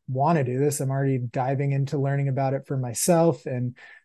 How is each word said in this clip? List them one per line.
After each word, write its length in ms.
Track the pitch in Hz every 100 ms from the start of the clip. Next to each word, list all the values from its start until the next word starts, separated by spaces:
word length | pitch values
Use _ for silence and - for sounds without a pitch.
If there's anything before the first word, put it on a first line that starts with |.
| -
want 300 | 127 147 165
to 40 |
do 160 | 123 127
this." 220 | 143 139
I'm 100 | 135
already 280 | 135 139 131
diving 520 | 120 139 127 139 139
into 260 | 139 135 147
learning 300 | 139 139 139
about 260 | 131 135
it 140 | 135 -
for 80 | 135
myself, 680 | 127 113 - 165 170 165 147
and 320 | 127 123 - - -